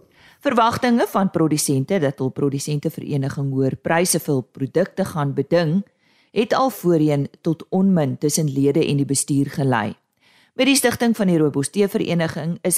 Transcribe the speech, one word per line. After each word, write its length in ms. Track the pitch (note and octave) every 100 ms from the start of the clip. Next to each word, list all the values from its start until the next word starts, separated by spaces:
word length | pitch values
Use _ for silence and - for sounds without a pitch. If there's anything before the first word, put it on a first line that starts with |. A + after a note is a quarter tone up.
| _ _ - _
Verwagtinge 640 | C#4+ A#3+ A3+ - B3 A#3 F4+
van 220 | G#3+ F#3+
produsente 680 | - D#3+ D3+ - C3+ C3+ F#3+
dat 160 | C#3 -
hul 140 | C3
produsentevereniging 1160 | - C#3+ C#3 - D3 D#3+ - - C#3+ C3+ - C#3
hoër 220 | C3 C3+ -
pryse 420 | E3 E3 F#3 E3
vir 140 | -
hul 120 | C3+ -
produkte 520 | - C3+ D#3+ G3 -
gaan 300 | F#3+ D#3+ C#3+
beding, 480 | C3+ C3+ E3+ D#3+ F#3 - _ _ _ _
het 200 | - A3+
al 180 | - C4+
voorheen 580 | - F3 E3 D3+ C#3+ C#3+ -
tot 240 | F3 D#3 -
onmin 480 | F#3+ G3 F3 C#3 B2+
tussen 320 | D3+ D#3 D3+
lede 320 | C#3 C#3 D#3+ -
en 100 | C#3+
die 100 | C3+
bestuur 440 | C3+ - C#3 C#3
gelei. 380 | - C3+ A#2 G#2+ - _ _ _ _ _
Met 140 | - C4
die 80 | C4+
stigting 380 | A#3+ A#3+ A#3 A3
van 140 | F#3+
die 60 | E3
Rooibos 300 | D3+ C#3 C#3
Teevereniging 840 | G3 G3 A3 - E3+ D#3+ D3+ D#3+ F3
is 160 | F#3